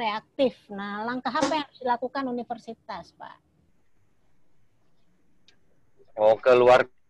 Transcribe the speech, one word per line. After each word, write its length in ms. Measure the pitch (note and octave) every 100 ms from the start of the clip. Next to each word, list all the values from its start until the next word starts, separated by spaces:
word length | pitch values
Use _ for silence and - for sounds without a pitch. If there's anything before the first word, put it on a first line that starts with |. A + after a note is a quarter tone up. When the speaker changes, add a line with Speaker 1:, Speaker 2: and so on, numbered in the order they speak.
Speaker 1:
reaktif. 560 | A3+ G#3+ - - C4 - _
Nah, 320 | G3+ G3+ G3+
langkah 240 | A3 B3+ B3
apa 240 | C4+ C#4
yang 160 | D#4 C#4+
harus 80 | _
dilakukan 400 | B3 A#3+ B3 C#4
universitas, 880 | C4 A#3+ A#3 A#3 - A3+ - F#3+ E3
Pak? 240 | _ G3 - _ _ _ _ _ _ _ _ _ _ _ _ _ _ _ _ _ _ _ _ _ _ _ _ _ _ _ -
Speaker 2:
Mau 240 | G#2+ A2
keluar 480 | C3 B2 B2 B2+ B2+ _